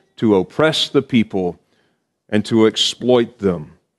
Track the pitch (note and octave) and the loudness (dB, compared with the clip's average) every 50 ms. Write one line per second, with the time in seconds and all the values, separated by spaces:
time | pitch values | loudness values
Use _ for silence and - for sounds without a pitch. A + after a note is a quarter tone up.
0 | _ _ _ - - A2+ G#2 F#2+ F2+ - - - D3 D#3 D3+ - - - - D3 | _ _ _ -4 0 2 2 2 0 -2 -2 -2 -2 0 0 -2 -4 -2 -2 -2
1 | C3+ - - A#2+ G#2+ - - G2 F#2 F2 E2+ _ _ _ _ _ _ _ _ _ | -2 0 0 0 0 0 -2 -6 -6 -6 -8 _ _ _ _ _ _ _ _ _
2 | _ _ _ _ _ - G#2 G#2+ G#2 - A#2+ A2 A2 A2 G#2+ - - - - - | _ _ _ _ _ -6 -4 -4 -4 0 2 2 2 2 2 0 -4 -4 -4 -4
3 | A#2+ A#2+ B2 B2 A#2+ A2 - - G2+ G2 F2+ E2 D2+ D2+ D#2+ _ _ _ _ | -2 0 2 2 2 -2 -4 -4 -4 -4 -4 -4 -8 -14 -20 _ _ _ _